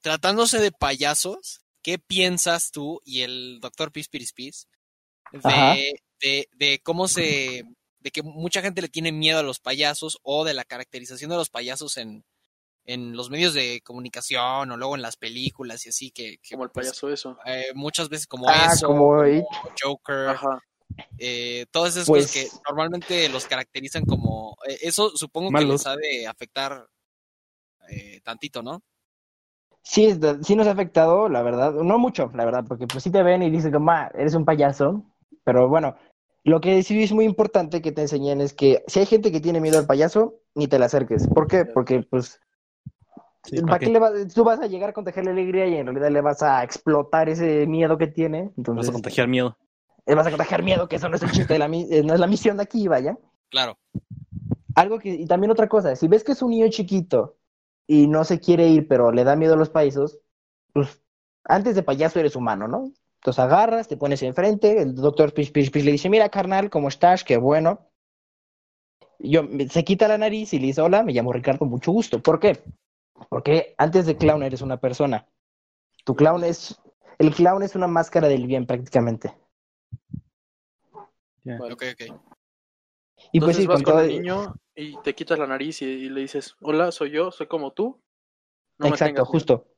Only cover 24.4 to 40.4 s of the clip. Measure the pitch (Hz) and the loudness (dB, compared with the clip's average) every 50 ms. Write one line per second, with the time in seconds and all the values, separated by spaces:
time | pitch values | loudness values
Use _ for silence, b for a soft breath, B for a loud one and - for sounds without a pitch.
24.4 | 110 110 107 _ - 135 135 - 151 170 165 - 208 214 - 151 160 139 _ 160 | -10 -16 -18 _ -12 -12 -10 -8 -6 -6 -2 0 -2 -2 -2 -6 -10 -8 _ -8
25.4 | 175 190 139 147 151 143 139 143 143 139 135 147 156 151 139 123 113 110 113 _ | -6 -2 0 0 0 2 0 -2 -2 -6 -8 -4 -4 -2 -2 -2 -6 -10 -12 _
26.4 | 123 110 _ 139 135 135 139 131 117 _ _ _ _ _ _ _ _ _ _ _ | -16 -12 _ -8 -8 -6 -8 -12 -16 _ _ _ _ _ _ _ _ _ _ _
27.4 | _ _ _ _ _ _ _ _ _ - - - 101 101 101 98 _ - 113 113 | _ _ _ _ _ _ _ _ _ -16 -16 -16 -16 -18 -20 -20 _ -16 -14 -12
28.4 | - 147 _ 127 113 120 147 185 _ _ _ _ _ _ _ _ _ _ _ _ | -14 -12 _ -12 -12 -12 -14 -14 _ _ _ _ _ _ _ _ _ _ _ _
29.4 | _ _ _ _ _ _ _ _ _ - - - 214 220 202 165 151 151 147 143 | _ _ _ _ _ _ _ _ _ -2 2 4 4 4 4 2 0 0 0 -2
30.4 | 151 - 202 214 220 208 202 190 196 170 _ 170 160 160 170 190 214 220 151 120 | 0 0 2 2 4 2 2 0 -2 0 _ 4 4 6 6 4 2 2 0 0
31.4 | 120 120 120 120 131 147 151 147 165 175 208 233 240 254 - - 147 117 123 123 | 0 0 0 0 0 0 0 0 0 2 2 2 2 0 0 -2 -4 -4 -2 -2
32.4 | 117 117 117 123 117 113 127 113 123 117 - 135 - 185 170 196 185 175 180 180 | -2 -2 -2 -2 -4 -6 -8 -8 -8 -10 -10 -8 -6 0 2 4 4 4 4 2
33.4 | 180 165 156 165 156 156 143 147 151 160 170 160 139 - - - 139 156 151 165 | 2 0 0 0 -2 0 0 2 2 2 2 2 0 -6 -6 -2 -2 0 0 2
34.4 | 156 139 160 147 143 139 139 - 143 143 185 208 202 _ _ _ _ _ _ _ | 2 2 2 4 4 2 2 2 0 0 0 -2 -8 _ _ _ _ _ _ _
35.4 | _ - 120 156 131 127 143 160 156 139 - b b b b _ _ _ _ _ | _ 2 4 4 4 4 4 2 0 0 -6 b b b b _ _ _ _ _
36.4 | _ 147 165 165 156 180 190 185 185 - 208 214 220 196 214 214 220 220 196 - | _ 4 4 4 4 4 2 2 2 2 2 2 2 2 2 2 2 2 2 2
37.4 | 220 208 - 196 175 156 156 170 160 160 147 156 151 143 151 143 139 143 143 139 | 0 2 2 0 0 0 -4 -4 -4 -4 -4 -2 -4 -2 -2 -2 -2 -2 -2 -2
38.4 | 143 139 - - 143 139 131 - - - - 190 196 196 226 220 208 220 165 160 | -2 -4 -2 4 4 6 6 6 2 0 2 2 4 6 4 4 4 4 -2 0
39.4 | 151 170 170 165 160 156 156 156 147 147 139 139 151 170 - 208 220 226 - - | -2 0 0 0 2 4 4 2 4 2 2 2 2 2 4 2 0 0 -2 -14